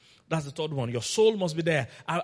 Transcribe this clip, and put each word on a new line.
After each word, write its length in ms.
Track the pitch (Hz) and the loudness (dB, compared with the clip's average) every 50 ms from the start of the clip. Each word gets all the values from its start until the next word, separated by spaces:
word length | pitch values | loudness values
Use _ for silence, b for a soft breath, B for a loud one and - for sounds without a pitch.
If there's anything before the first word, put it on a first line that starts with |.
| b b b b b b | b b b b b b
That's 160 | 160 160 143 | -4 -4 -4
the 80 | 139 | -4
third 200 | - 165 156 156 | -8 -6 -6 -4
one. 160 | 147 135 117 120 | -2 -2 -2 -2
Your 120 | 120 117 | -2 -4
soul 340 | - - - 220 214 220 220 | -4 -2 2 4 4 4 4
must 200 | 196 185 165 156 | 2 0 -2 -2
be 60 | 170 | 0
there. 260 | 160 170 160 135 117 - B B B | 0 2 2 2 0 -2 B B B
I, 160 | B 165 170 | B -2 -2